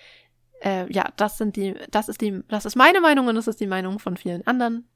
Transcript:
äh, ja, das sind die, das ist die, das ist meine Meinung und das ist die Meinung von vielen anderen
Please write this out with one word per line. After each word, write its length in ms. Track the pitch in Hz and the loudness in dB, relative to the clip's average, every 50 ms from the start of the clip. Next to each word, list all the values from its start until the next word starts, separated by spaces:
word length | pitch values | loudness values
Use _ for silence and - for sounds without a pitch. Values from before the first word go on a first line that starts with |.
| - - - - _ _ _ _ _ _ _ 508 - | -20 -20 -20 -20 _ _ _ _ _ _ _ -6 -4
äh, 260 | 196 196 185 180 - | -4 -2 -2 -4 -4
ja, 180 | - 190 - - - - | -2 -2 -2 -2 -2 -2
das 200 | 202 208 - - | -2 -2 -2 -2
sind 200 | 226 208 190 214 | -4 -4 -2 -4
die, 180 | 196 196 - - - - | -4 -4 -6 -8 -10 -2
das 160 | - 202 220 - | -2 -2 -2 -2
ist 140 | 214 - | -4 -4
die, 220 | 220 208 196 190 - - | -2 -2 -2 -4 -8 -6
das 160 | 220 208 - | -6 -6 -4
ist 120 | 214 - 254 | -4 2 6
meine 240 | 254 320 370 392 | 6 8 8 8
Meinung 260 | 339 320 294 277 254 240 | 6 6 4 4 4 2
und 80 | 220 | 0
das 120 | 226 226 - | 0 -2 -4
ist 120 | - - | -4 -4
die 80 | 214 196 | -4 -4
Meinung 320 | 185 190 185 185 196 208 | -2 -2 -4 -4 -6 -6
von 160 | - 202 175 | -6 -6 -8
vielen 320 | - - 185 175 175 - - | -6 -6 -6 -6 -4 -2 -2
anderen 400 | 247 254 240 233 233 233 240 _ _ | 0 0 0 -2 -2 -4 -8 _ _